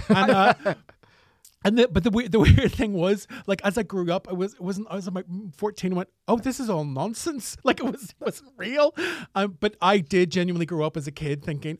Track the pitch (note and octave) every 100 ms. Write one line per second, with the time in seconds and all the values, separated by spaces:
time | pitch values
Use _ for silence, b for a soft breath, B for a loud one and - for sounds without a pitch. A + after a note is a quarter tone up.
0 | - F#3+ - G3 G3+ - G3+ D#3+ _ _
1 | b b b b b _ G3+ A#3 B3 E3+
2 | G3 G#3 A#3+ A3 D3+ - A#3 - A3+ F#3+
3 | F3+ G3+ - B - G3 G3+ G3+ G3 F#3+
4 | F3 F#3 F#3+ F3+ F#3+ - F3+ G3 G#3+ F#3
5 | F#3+ F3+ F3 F3+ G#3 - G#3 G#3 F#3 F3+
6 | - _ - A3+ C4 B3 A3+ F3 D3 C3+
7 | F#3 A3+ E4+ C#4+ - - C4 - D#4 -
8 | G3 - A#3 - C4+ - F#3+ C#4+ D4 -
9 | F4 E4 B G3 G3+ F3 G#3 G#3 F3 G3+
10 | D3 F#3+ F3+ F3+ F3+ F3 E3 E3+ D#3 D#3+
11 | D3 C#3+ D3+ D3 D3 D3 D3+